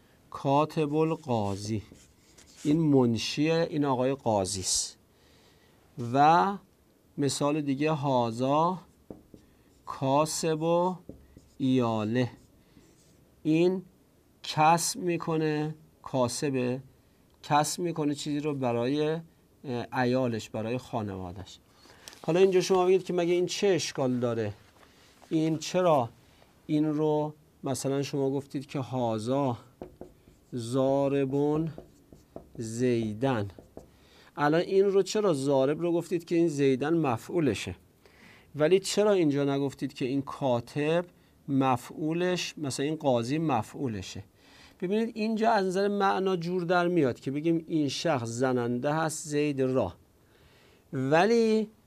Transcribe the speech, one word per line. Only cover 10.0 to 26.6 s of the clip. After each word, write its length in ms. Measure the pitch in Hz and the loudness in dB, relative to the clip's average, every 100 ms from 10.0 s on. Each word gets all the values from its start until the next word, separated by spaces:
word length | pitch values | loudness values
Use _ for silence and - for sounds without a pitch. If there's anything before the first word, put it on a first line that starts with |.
| 135 139 156 - 165 156 160 170 180 175 - - - - - _ | 0 2 0 -2 -2 -2 0 2 0 -4 -12 -20 -20 -20 -20 _
ایاله، 720 | 131 131 117 110 107 123 120 - - _ _ - - _ _ _ _ _ | 0 2 2 0 0 0 -2 -4 -20 _ _ -20 -20 _ _ _ _ _
این 400 | 151 160 175 185 180 _ _ _ _ _ | 0 2 2 0 -6 _ _ _ _ _
کسب 560 | - 156 156 170 - - | -8 2 4 4 0 -4
می‌کنه، 760 | 180 165 165 160 156 151 151 156 - _ | -4 -2 -2 -2 0 -2 -4 -6 -16 _
کاسبه، 760 | - 131 123 - 151 131 123 131 - _ _ _ _ _ | -6 -2 -2 -2 -2 -2 -2 -4 -10 _ _ _ _ _
کسب 380 | - 147 151 - | 0 2 2 -2
می‌کنه 340 | 175 165 147 143 | -6 -2 -2 -4
چیزی 240 | 151 147 | -4 -4
رو 140 | 151 | -4
برای، 560 | 143 127 117 120 147 151 | -2 -2 0 0 0 0
اه، 120 | 165 165 _ _ _ 143 120 - | -2 -8 _ _ _ -8 -6 -4
عیالش، 580 | 131 123 127 127 113 - | -2 0 2 0 -4 -6
برای 280 | 117 110 123 | -8 -6 -6
خانوادش. 840 | - 123 107 95 90 98 101 - _ _ - - - - | -6 -6 -6 -8 -10 -12 -16 -20 _ _ -20 -20 -20 -10
حالا 180 | - 170 | -2 4
اینجا 220 | 196 185 | 6 6
شما 240 | 175 185 180 | 2 2 4
بگید 180 | 190 | 2
که 100 | 180 | 2
مگه 200 | 175 175 | -2 0
این 120 | 175 175 | 0 0
چه 220 | - 208 | 0 0
اشکال 520 | 165 - - 131 123 | 2 -2 -2 -2 0
داره؟ 340 | 120 117 104 101 - _ - _ - _ - | -2 -2 -4 -8 -18 _ -20 _ -20 _ -4
این 280 | 165 156 156 | -2 0 -2
چرا 520 | - 180 180 147 117 - - - - _ | -2 0 4 4 2 -6 -20 -20 -20 _